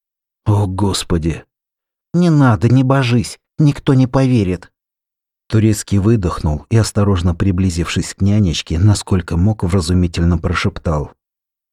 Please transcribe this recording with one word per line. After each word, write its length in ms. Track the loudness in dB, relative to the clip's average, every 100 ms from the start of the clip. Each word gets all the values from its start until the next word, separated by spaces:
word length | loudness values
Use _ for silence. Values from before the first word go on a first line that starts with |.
| _ _ _ _ -2
«О, 200 | 0 0
Господи!» 800 | -2 -4 -4 -4 -4 -2 -6 -12 _ _ _ _ _ _ 0
«Не 160 | 2
надо, 380 | 4 4 2 2
не 140 | 2
божись, 560 | 2 0 0 0 -2 -10 _ 0
никто 340 | 0 0 0
не 140 | 2 2
поверит». 640 | 0 0 0 0 -4 -10 _ _ _ _ _ _ _ _
Турецкий 520 | 0 2 0 -2 0
выдохнул 640 | 2 2 0 -4 -4 -4 0
и, 60 | 0
осторожно 580 | 0 0 0 0 0 0
приблизившись 800 | 0 0 0 -2 -4 -4 -6 -2
к 60 |
нянечке, 580 | 0 2 2 -2 -4 0
насколько 580 | 2 2 0 -4 -2 0
мог, 260 | 0 0
вразумительно 760 | -2 -2 0 0 0 0 0 0
прошептал: 720 | -2 -2 -4 -6 -6 -6 -6 -14 _ _ _ _ _